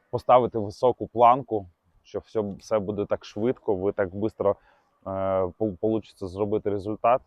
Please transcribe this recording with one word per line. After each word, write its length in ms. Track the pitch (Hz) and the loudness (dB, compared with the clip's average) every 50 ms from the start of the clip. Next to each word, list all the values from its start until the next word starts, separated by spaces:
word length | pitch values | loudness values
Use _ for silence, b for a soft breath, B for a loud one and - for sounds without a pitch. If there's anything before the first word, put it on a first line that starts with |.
| _ - | _ -8
поставити 480 | - 120 - - 123 127 120 104 - 113 | -8 -4 4 6 6 6 6 4 -2 -4
високу 480 | 104 101 101 - 127 123 113 - 107 | -6 -6 -4 0 0 0 2 0 -6
планку, 600 | - - 113 120 117 123 139 123 - 110 104 92 87 _ _ _ _ _ _ | -6 2 6 6 6 6 4 0 -4 -6 -6 -6 -8 _ _ _ _ _ _
що 160 | _ - - 98 | _ -10 -10 -10
все, 220 | - _ - 110 | -10 _ -4 -4
все 380 | 104 101 95 90 - - 113 107 | -4 -4 -6 -12 -6 -2 -2 -2
буде 280 | 95 98 104 95 101 | -2 -2 -4 -4 -2
так 180 | - 104 95 - | -4 -4 -6 -6
швидко, 500 | - - 107 107 123 131 - - 110 101 | -12 -6 -4 -2 -2 -2 -2 -2 -4 -2
ви 160 | 90 92 101 | -2 -2 -2
так 220 | - - 101 87 95 | -2 -2 -4 -4 -4
бистро, 420 | 101 101 110 - - 92 101 98 b b b b b b b b _ - | -4 -6 -6 -4 -2 -2 -2 -2 b b b b b b b b _ -12
е, 40 | 95 95 95 95 95 95 95 95 90 87 - | -8 -6 -4 -2 -2 0 0 -2 -2 -4 -4
пол-, 180 | 110 110 90 | -4 -4 -4
получиться 500 | - - 110 110 110 - - - - 98 | -4 -2 -2 -2 -2 -4 -8 -16 -14 -12
зробити 440 | 92 90 98 107 101 107 104 - 104 | -10 -4 -4 -4 -2 -2 -4 -2 -2
результат. 500 | 101 104 90 104 107 - - 117 123 135 _ | -4 -4 -6 -8 -8 -2 0 0 0 0 _